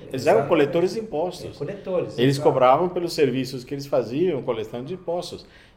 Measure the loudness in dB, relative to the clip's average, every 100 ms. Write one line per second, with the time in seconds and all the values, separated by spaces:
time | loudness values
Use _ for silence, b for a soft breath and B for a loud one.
0 | -10 -4 2 4 4 2 2 2 0 -2
1 | -6 -4 -4 -6 -12 -10 -10 -10 -6 -4
2 | -4 0 2 4 2 6 6 6 4 -2
3 | -4 2 2 2 -4 -8 -8 -10 -2 0
4 | 0 0 0 0 -2 -4 -4 -8 -10 -10
5 | -6 -6 -6 -12 -18 b b